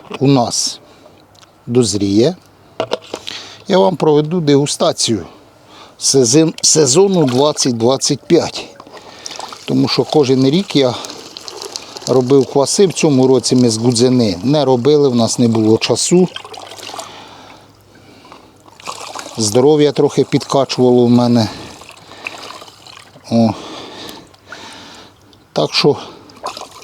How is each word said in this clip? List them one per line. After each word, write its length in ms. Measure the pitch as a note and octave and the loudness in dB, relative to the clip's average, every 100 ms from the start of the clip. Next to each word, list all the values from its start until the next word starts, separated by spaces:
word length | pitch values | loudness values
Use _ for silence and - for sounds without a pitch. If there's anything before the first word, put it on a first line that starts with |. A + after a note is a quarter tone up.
| - - | -16 -2
у 80 | C3+ | 2
нас 540 | C3+ A2+ - - - - - - - _ _ - _ - | 2 0 -4 -6 -8 -18 -20 -20 -20 _ _ -20 _ -2
дозріє, 680 | B2 A2+ G2 G2+ G2+ C3+ F#3 _ _ _ - - - - - - - - - - | 0 2 0 0 2 2 -2 _ _ _ -10 -8 -8 -10 -16 -14 -16 -18 -16 -2
я 100 | F#3 | 0
вам 180 | F#3+ E3 | 2 0
проведу 440 | D#3 D3 D3+ F3+ | 2 2 0 -2
дегустацію 840 | D3 C#3 C#3+ - E3+ C3+ - G#2 D#2+ - _ _ _ - - - | 2 2 2 -2 -2 -2 -4 -4 -6 -18 _ _ _ -20 -20 -8
сезон-, 560 | - C3+ A#2+ D3+ D#3+ - | 0 2 4 4 2 0
сезону 640 | - D#3 C#3 C#3+ G3 F#3 | 0 2 2 4 2 2
двадцять 520 | C#3 B2 D3 - C#3 A#2 | 0 2 0 0 -2 0
двадцять 480 | A#2 C3+ - C#3 | 0 0 -2 -4
п'ять. 420 | - E3 G#2 - - - - - - - - - - - | 0 0 0 -6 -16 -20 -20 -20 -20 -20 -18 -16 -16 -14
Тому 240 | - C3 C3 | -4 0 0
що 160 | - | 0
кожен 460 | B2 D3+ C3 C3 C3+ | 0 2 2 2 2
рік 260 | E3+ G3 C#3+ | 0 0 0
я 180 | B2+ A2 - - - - - - - - - - - | 0 -2 -10 -16 -20 -20 -18 -16 -14 -14 -16 -14 -2
робив 400 | C3 B2 C#3 B2 | 0 2 2 2
кваси, 400 | C#3+ C3+ - F#3+ | 0 0 2 0
в 60 | |
цьому 340 | - D#3+ C3 B2+ | 2 2 4 4
році 300 | B2+ - B2+ | 2 2 2
ми 140 | B2 | 2
з 60 | A2 | 2
Гудзини 640 | A#2 A2+ B2+ B2+ A2 F2 | 0 2 2 2 0 -2
не 220 | A2+ D3+ | -2 0
робили, 440 | C3 B2 B2+ D3+ C#3+ | 2 2 2 2 2
в 60 | |
нас 240 | A#2+ A2 - | 2 0 0
не 100 | A#2+ | 0
було 300 | A2+ G#2+ A2+ | 2 2 2
часу. 500 | - A#2 - F3 F3+ - - - - - - - - - - - - - - _ _ _ - - - - - _ _ - - - - - - - | 2 -2 2 2 2 -2 -18 -18 -18 -18 -16 -16 -16 -20 -20 -20 -20 -20 -20 _ _ _ -20 -20 -20 -20 -20 _ _ -18 -16 -14 -14 -16 -12 -6
Здоров'я 560 | G#2+ A#2+ C#3 D3+ D3 | -2 2 4 4 2
трохи 320 | - C#3+ - | 2 0 0
підкачувало 800 | C3 C#3 - C#3 C3 - B2 B2 A#2+ | -2 -2 -2 -2 -2 0 2 4 4
в 40 | |
мене. 380 | B2 A#2+ A#2+ G#2 - - - - - - - - - - - - - - - - - - | 4 2 0 -2 -6 -18 -20 -20 -20 -20 -20 -18 -16 -18 -18 -20 -20 -20 -20 -20 -20 -4
О. 200 | A#2 A2+ - - - - - - - - _ - - - - - - - _ _ _ _ | 0 0 -2 -12 -16 -16 -18 -18 -20 -20 _ -20 -20 -20 -20 -20 -20 -20 _ _ _ _
Так 220 | - D3+ | -4 -4
що 220 | - D3+ C3 - - - - - - - - | 0 0 0 -4 -20 -20 -16 -16 -14 -18 -20